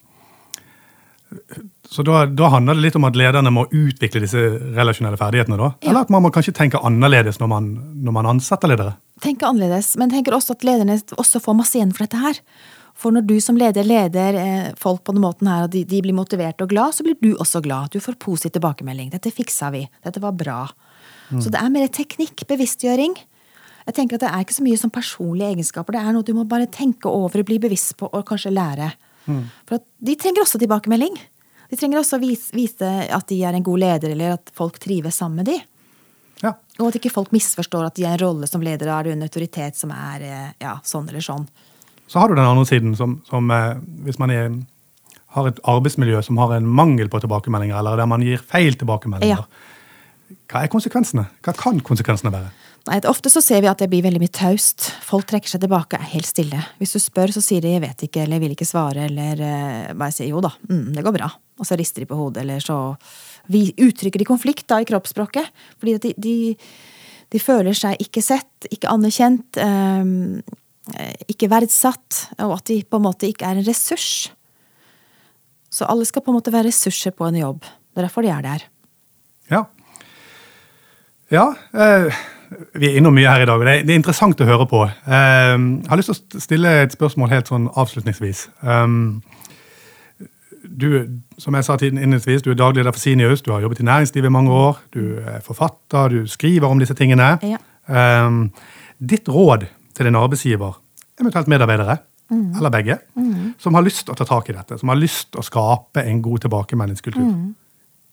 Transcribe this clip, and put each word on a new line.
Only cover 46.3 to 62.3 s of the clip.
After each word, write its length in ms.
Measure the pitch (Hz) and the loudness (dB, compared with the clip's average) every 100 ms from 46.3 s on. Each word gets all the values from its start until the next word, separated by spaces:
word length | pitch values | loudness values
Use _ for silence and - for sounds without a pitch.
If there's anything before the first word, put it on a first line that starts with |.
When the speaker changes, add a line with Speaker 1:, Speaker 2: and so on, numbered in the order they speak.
| 120 | 0
Speaker 1:
har 180 | 120 117 | 2 0
en 100 | 113 | 2
mangel 420 | 127 160 123 104 | 4 4 2 0
på 120 | 107 | -4
tilbakemeldinger, 560 | 110 104 123 107 104 101 | -4 -4 -2 -2 -2 -4
eller 180 | 107 113 | -2 0
der 120 | 117 | 0
man 140 | 117 120 | 0 0
gir 160 | 127 | -4
feil 320 | - 180 160 | -2 0 2
tilbakemeldinger. 640 | - 120 107 113 95 208 98 | 0 -4 -4 -4 -2 0 0
Speaker 2:
Ja. 960 | 107 - - - _ _ _ _ - 190 - | -6 -18 -20 -20 _ _ _ _ -20 -20 -8
Speaker 1:
Hva 140 | 131 | -6
er 80 | 151 | -2
konsekvensene? 540 | 220 - 247 220 120 101 _ 175 | -2 -2 -2 -2 -2 -4 _ -10
Hva 80 | |
kan 260 | - 254 190 | -4 -2 -2
konsekvensene 500 | - 117 - 107 107 | 0 -2 0 -2 -2
være? 160 | 95 95 - - _ - | -4 -8 -16 -20 _ -4
Speaker 2:
Nei, 100 | 196 - | -2 0
ofte 240 | 262 269 | 0 4
så 120 | 320 | 4
ser 180 | - 202 | 4 4
vi 60 | 196 | 4
at 80 | 196 | 2
det 120 | 190 | 0
blir 100 | 180 | 2
veldig 200 | 185 175 | 2 2
mye 80 | 175 | 0
taust. 540 | - 185 208 - - - - - | 0 0 0 0 -4 -8 -12 -4
Folk 220 | 196 - | -4 -2
trekker 220 | 208 - | -4 -4
seg 100 | 180 | -4
tilbake, 380 | 190 185 - - | 0 0 -2 -8
er 100 | 160 | -6
helt 160 | 165 - | -6 -4
stille. 360 | - 151 139 - - | -4 -4 -4 -8 -8
Hvis 140 | 196 208 | -6 -4
du 40 | |
spør, 300 | - 185 190 | -4 -2 -2
så 120 | 208 | 0
sier 180 | - 185 | -2 0
de, 120 | 165 175 | 0 -2
«Jeg 60 | |
vet 220 | 147 131 156 | -2 -8 -8
ikke», 140 | 160 | -4
eller 140 | 151 160 | -2 -2
«Jeg 20 | |
vil 120 | 156 147 | -2 -4
ikke 100 | 170 | -4
svare», 380 | 170 147 139 147 | -2 -2 -4 -4
eller, 360 | 147 147 151 | -4 -4 -4
eh, 520 | 147 143 143 117 82 | -4 -6 -6 -8 -10
bare 180 | 98 147 - | -8 -8 -6
sier, 140 | 131 | -6
«Jo 100 | 156 | -4
da, 80 | 175 - - | -4 -4 -4
mm, 240 | 175 113 147 | -4 -2 -4
det 80 | 196 | -2
går 80 | |
bra.» 140 | 185 147 - _ - | -2 -4 -12 _ -12
Og 60 | 208 | -6
så 100 | 175 | -4
rister 240 | 165 - | -4 -8
de 60 | 131 | -10
på 60 | 151 | -8
hodet, 240 | 143 | -6